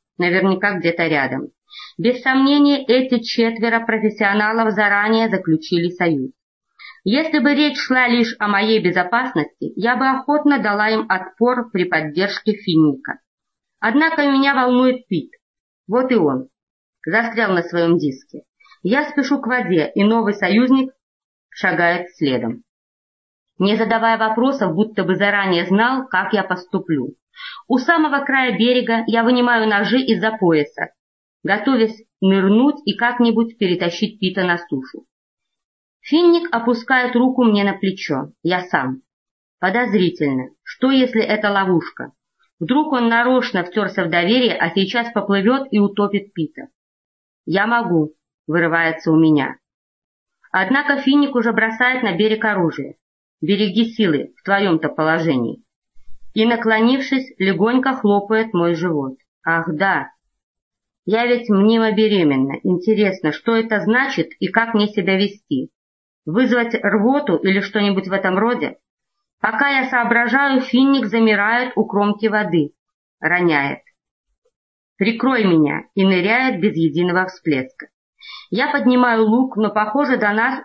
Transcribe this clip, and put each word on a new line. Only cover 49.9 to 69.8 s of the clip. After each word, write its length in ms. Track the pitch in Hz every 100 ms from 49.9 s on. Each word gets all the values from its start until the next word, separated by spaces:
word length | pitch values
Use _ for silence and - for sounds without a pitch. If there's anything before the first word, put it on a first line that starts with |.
| _ _ _ _ _ _
Однако 460 | 185 190 277 285 277
Финник 380 | 269 285 277 240
уже 180 | 233
бросает 500 | 214 220 226 247 254
на 120 | 220 170
берег 300 | 214 220 220
оружие. 520 | 196 165 147 135 - _ _ _ -
«Береги 440 | 156 196 214 185 226
силы 500 | - 196 143 - _
в 60 |
твоём-то 460 | 185 196 202 156 151
положении». 720 | 156 160 165 165 131 117 - _ _ _ - - - - 214
И, 100 | 226
наклонившись, 880 | 233 220 220 226 269 262 262 - -
легонько 560 | 190 165 220 254 269 262
хлопает 580 | 202 202 202 220 226
мой 220 | 180 170 165
живот. 420 | 180 151 131 131 _ _
«Ах, 300 | 165 165 170
да! 380 | 151 196 160 135 _ _ _ _ _ _ _ _ _ -
Я 200 | 220 240
ведь 240 | 240 226
мнимо 420 | 190 214 226 220
беременна. 640 | 208 214 196 151 135 135 139
Интересно, 680 | 185 175 214 208 202 185 156
что 240 | 147 - 226
это 260 | 226 208
значит 460 | 170 240 277 247 240 -
и 100 | 190
как 260 | 226 226 214
мне 120 | 208
себя 300 | 208 180 190
вести? 540 | 202 - - 131 131 _ _ _ _ _ 156
Вызвать 500 | 190 240 240 233 -
рвоту 640 | 202 208 226 285 294 165
или 220 | 190 202
что-нибудь 460 | 196 208 202 196 190
в 60 |
этом 240 | 190 190 190
роде?» 400 | 226 247 147 - _ _ _ _ _ _
Пока 280 | 214 233 285
я 200 | 269